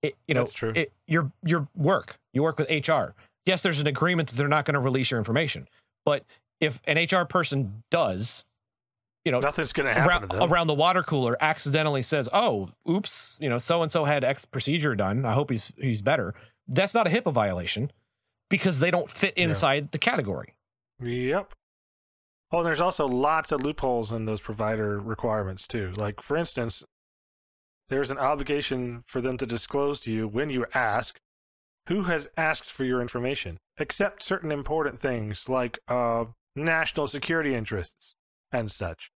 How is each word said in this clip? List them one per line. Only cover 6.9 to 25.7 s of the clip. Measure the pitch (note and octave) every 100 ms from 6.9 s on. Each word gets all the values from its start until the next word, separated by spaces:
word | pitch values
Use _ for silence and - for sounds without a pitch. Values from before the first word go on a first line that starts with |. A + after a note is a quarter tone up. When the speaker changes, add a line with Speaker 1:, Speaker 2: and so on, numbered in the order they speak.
| D3+
Speaker 1:
H | E3+
R | F#3 E3+
person | F#3 D#3+ C#3 A2+ G#2+ -
does, | E3+ C3 F#2 A#2 - - _ _ _ _ _ _ _
you | -
know, | B2
Speaker 2:
Nothing's | C#3 D#3 D3+
gonna | - C#3
happen | A2+ C#3
Speaker 1:
around, | F3
Speaker 2:
to | G2 F2+
them. | F3+
Speaker 1:
around | F3 E3
the |
water | D3 E3 F#3
cooler | - D3 B2 B2
accidentally | D#3 D#3+ D3 D3 D#3 C#3+
says, | B2+ D3+ B2
"Oh, | G3 A#3 G#2+ F#2+ - -
oops, | F3+ - - - -
you | D3
know, | A#2+
so-and-so | - E3+ D#3+ E3+
had | D3 D3
X | B2+ C#3
procedure | - C3 B2+ E3 D3 G#2+
done. | F#2+ A2+
I | B2+
hope | A#2+ D3
he's, | A#2 - -
he's | C3+ A2
better." | G2+ D3+ G2+ - - _ -
That's | C3 G3
not | A#3 G3
a |
hipaa | G3+ -
violation | B2 G#2 F2+ E2+ - C#3+ _ _ _ _ _ _
because | F#3+ F#3+ D3
they | E3+
don't | F3 D#3+
fit | - G3 -
Speaker 2:
Yeah. |
Speaker 1:
inside | F3 D3+ D3+ C#3+ D3
the | D3+
category. | - B3 G#2+ D#2 - _ _ _ _ _
Speaker 2:
Yep. | A#2+ A#2+ B2+ E3+ F#3+ - _ _ _ _ _ _ _ _ _
Oh, | E3+
and | E3+
there's | D3+
also | F3 - C#3+
lots | B2 C#3+ D#3+ D3+
of | D3
loopholes | C3+ D3+ C3+ A#2+ A2
in | A#2
those | A2 G#2+
provider | - A2 G#2+ A2 G#2+ G#2
requirements, | G#2 A2 A#2+ G#2+ G2 F#2
too. | -